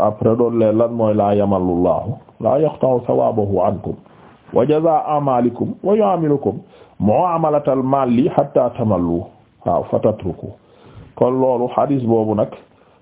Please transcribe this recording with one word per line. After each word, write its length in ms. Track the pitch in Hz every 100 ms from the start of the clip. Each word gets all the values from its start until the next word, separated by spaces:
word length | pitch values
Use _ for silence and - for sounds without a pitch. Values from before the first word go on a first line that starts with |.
| 104
après 280 | 104 113 117
doon 220 | 117 117
leen 180 | 110 107
lan 140 | 117
mooy 220 | 120 110
"laa 200 | 107 101 104
yamallu 360 | 101 98 92 87
Allahu, 340 | 90 78 98 - - _
laa 180 | 110 139
yaqta'u 400 | 151 - 131 123 113
thawaabahu 560 | 127 123 113 101 95
ankum, 340 | 98 98 - - - - - - -
wa 120 | - 131
jazaa'a 520 | 151 165 151 - 151
a'maalikum, 580 | 139 123 123 117 107 -
wa 100 | 175 220
yu'aamilukum 600 | 202 175 156 143 110 139 - - - _
mu'aamalatal 840 | 98 120 180 165 156 147 147 135
maali 440 | 131 139 127 120 151
hattaa 420 | - 135 - 123
tamallu." 540 | - 110 92 85 85 - - _ _ -
Waaw, 180 | 82 -
fatatruku. 580 | 113 113 104 90 78 - - _ _ - - - -
Kon 160 | 123 131
loolu, 260 | 131 120 123
hadis 340 | - 131 135
boobu 320 | 117 113 107 104
nag, 140 | 101 - - _ _ _